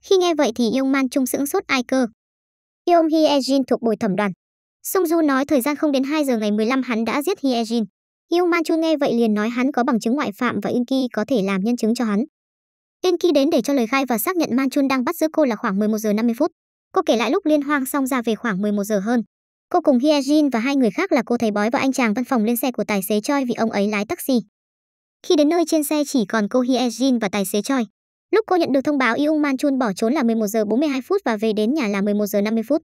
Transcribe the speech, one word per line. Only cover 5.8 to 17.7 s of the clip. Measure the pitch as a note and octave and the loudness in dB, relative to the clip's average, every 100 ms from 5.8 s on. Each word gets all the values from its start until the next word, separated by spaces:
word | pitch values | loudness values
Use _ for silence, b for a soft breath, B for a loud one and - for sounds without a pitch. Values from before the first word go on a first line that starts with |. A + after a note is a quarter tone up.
| D#4 | 0
đến | C4+ | 0
hai | C4+ D#4 C#4 | 0 0 0
giờ | A#3 | 0
ngày | G#3 | 0
mười | G#3 A3 | 0 0
lăm | C4 | -2
hắn | B3+ A3+ A3+ | -2 -2 -2
đã | A#3 | -2
giết | D4 G4+ | -2 -2
Hye | C4+ A#3 | -2 -2
Jin." | A3+ A#3 G#3 _ _ _ _ | -2 -2 -4 _ _ _ _
Yeom | E4+ F4+ | 0 2
Man | E4+ | 0
Chun | D#4+ E4 | 0 0
nghe | D#4+ D4+ | 0 0
vậy | C4+ | 0
liền | A#3 A#3 | 2 2
nói | G#3 G#3+ | 0 -2
hắn | A#3+ B3+ | -2 -2
có | C#4+ | 0
bằng | B3+ A#3 | 0 0
chứng | A3+ | 0
ngoại | C4+ C#4+ G3 | -2 -2 -2
phạm | A#3+ - | -4 -2
và | A3+ | -2
Eun | B3 B3 | -4 -2
Ki | C4 C4+ | -2 -2
có | - G#3+ | -4 -2
thể | B3+ | 0
làm | F#3+ G3 | 0 -2
nhân | G3+ A#3+ | -2 0
chứng | G#3+ A#3+ | 0 0
cho | A#3 | 0
hắn. | G3+ C#4+ _ _ _ _ _ _ _ | -2 -2 _ _ _ _ _ _ _
Eun | F#4 F4 | -2 0
Ki | F4 | 2
đến | C#4+ C#4 | 2 2
để | E4 | 0
cho | G#3+ | 0
lời | C#4 A3+ | -2 0
khai | C4+ C4+ | -2 0
và | A#3 | -2
xác | - F#4 | -2 -2
nhận | D4 A#3 | -2 0
Man | C4+ | 0
Chun | D4 C#4 | 0 0
đang | C4+ | 0
bắt | B3 E4+ | -2 -2
giữ | D#4 | -2
cô | D#4 C#4+ | 2 0
là | G#3 | 0
khoảng | A3 F#3+ | -2 0
mười | G#3+ | 0
một | A3 | 0
giờ | G#3+ | 0
năm | G#3 A#3+ | 0 0
mươi | A#3 | 0
phút. | D#4+ _ _ _ _ | -2 _ _ _ _
Cô | - D#4+ | -2 0
kể | A3+ | 0
lại | A3+ | 2
lúc | F4+ D#4 | 0 2
liên | D4+ | 0
hoan | C#4+ | 2